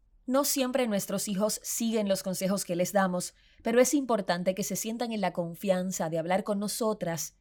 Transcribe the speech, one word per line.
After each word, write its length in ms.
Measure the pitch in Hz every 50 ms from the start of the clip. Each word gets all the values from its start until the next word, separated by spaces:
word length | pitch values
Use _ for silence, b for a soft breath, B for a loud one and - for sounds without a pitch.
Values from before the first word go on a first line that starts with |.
| _ _ _ _ _
No 180 | - 247 269 294
siempre 420 | 285 - 285 254 254 247 277 247
nuestros 420 | 220 202 196 - - 196 190 - 214
hijos 320 | 202 180 214 214 - - -
siguen 480 | - - - 226 226 220 226 208 196
los 120 | 190 185 -
consejos 440 | 190 185 - 190 180 208 185 -
que 100 | - 175
les 160 | 170 180 180 -
damos, 420 | 196 190 185 180 180 - - b b b b b b b
pero 180 | 233 233 240
es 140 | 254 247 -
importante 600 | 285 269 240 233 214 190 - 175 175 180 190 185
que 100 | 202 196
se 120 | - 190
sientan 360 | - - 220 226 233 247 226 226
en 100 | 214 190
la 100 | 180 170
confianza 800 | 180 170 170 170 - - 196 185 185 185 190 180 - 175 160
de 80 | 160 165
hablar 260 | 160 175 208 202 208
con 140 | - 208 202
nosotras 800 | 208 202 - - 233 220 214 214 185 170 165 156 - - - _